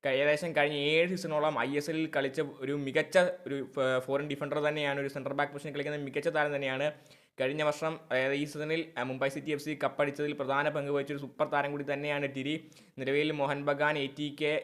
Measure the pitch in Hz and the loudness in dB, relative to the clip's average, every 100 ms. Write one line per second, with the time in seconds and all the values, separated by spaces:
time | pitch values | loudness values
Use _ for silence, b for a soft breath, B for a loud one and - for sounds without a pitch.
0 | 139 135 147 147 170 147 147 147 143 160 | 2 4 4 4 2 2 2 2 4 4
1 | 175 185 175 151 151 143 123 143 147 160 | 4 0 0 2 2 2 0 0 0 -2
2 | 156 151 139 143 147 131 135 143 139 139 | 0 0 0 0 -4 -4 -4 -2 0 0
3 | 156 185 180 180 - 139 131 - 131 127 | 4 4 4 0 -6 -6 -4 0 2 2
4 | 127 139 147 139 143 147 151 151 143 139 | 2 -2 0 -4 -2 0 0 0 -2 -2
5 | 139 139 135 139 143 143 156 139 143 147 | -4 -4 -6 -2 -2 -4 -8 -4 -4 -4
6 | 139 143 139 151 147 143 135 131 147 147 | -4 -2 0 2 2 0 -2 0 -2 -2
7 | B B B - 131 151 151 151 160 160 | B B B -4 -2 2 0 2 -2 -4
8 | - 131 131 143 143 147 151 160 160 - | -2 0 2 0 -2 -4 -2 -2 -2 -4
9 | 127 131 139 143 143 147 147 147 139 - | -4 0 -2 -2 -4 -4 -2 -2 -2 2
10 | 147 143 147 147 131 135 151 151 143 143 | 0 0 -4 -2 0 2 2 0 0 -2
11 | 139 143 135 - 151 143 143 143 143 139 | -2 -6 -8 -2 0 2 0 -2 -4 -2
12 | 147 143 139 135 135 156 - B B - | -2 -2 -2 -2 -4 -4 -6 B B -6
13 | 135 143 151 151 139 143 143 143 147 156 | 0 2 2 2 0 0 0 2 2 2
14 | 139 143 147 147 151 151 | -2 -4 -6 -2 0 0